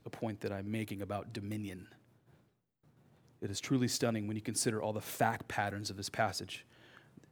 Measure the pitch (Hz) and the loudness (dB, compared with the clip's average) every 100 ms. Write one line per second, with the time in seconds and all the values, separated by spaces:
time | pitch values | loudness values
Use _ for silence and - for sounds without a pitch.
0 | - - 113 107 101 98 101 110 107 101 | -12 -4 -4 -2 -2 -2 -2 -2 -2 -4
1 | 95 101 - 113 101 107 101 90 - - | -2 -2 -4 -6 -4 -2 -4 -6 -12 -20
2 | - - - - _ _ _ _ - - | -20 -20 -20 -20 _ _ _ _ -20 -20
3 | - - - - 104 101 - 131 120 - | -20 -20 -20 -8 -4 -4 2 4 4 4
4 | 120 113 104 107 117 107 123 107 110 107 | 2 2 0 -2 -2 2 2 2 0 0
5 | - - 117 117 - - 101 101 104 98 | -4 2 4 4 -2 0 0 0 -4 -4
6 | - - 107 - 92 - - - - - | -2 2 2 2 -6 -8 -12 -20 -20 -20
7 | - - - | -20 -20 -14